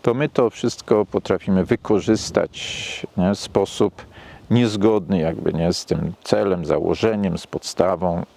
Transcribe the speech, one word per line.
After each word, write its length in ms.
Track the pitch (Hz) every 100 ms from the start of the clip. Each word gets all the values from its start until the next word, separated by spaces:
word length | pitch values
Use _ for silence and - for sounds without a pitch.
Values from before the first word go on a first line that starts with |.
to 120 | -
my 160 | 120 147
to 200 | - 117
wszystko 560 | - 117 - - 107 101
potrafimy 600 | 101 - 95 - 95 92
wykorzystać, 1400 | 120 - 104 87 110 - - 85 - - - - - - -
nie? 180 | 90 101
W 40 |
sposób 680 | - 101 98 - 104 - - - - - -
niezgodny 720 | 117 120 104 107 107 85 95
jakby, 340 | 80 - 80
nie? 200 | 80 82
Z 120 | 92 -
tym 280 | 85 82 90
celem, 420 | - 104 101 90 76
założeniem, 720 | 76 85 85 113 107 98 85
z 100 | -
podstawą 760 | - - - 90 87 90 87 -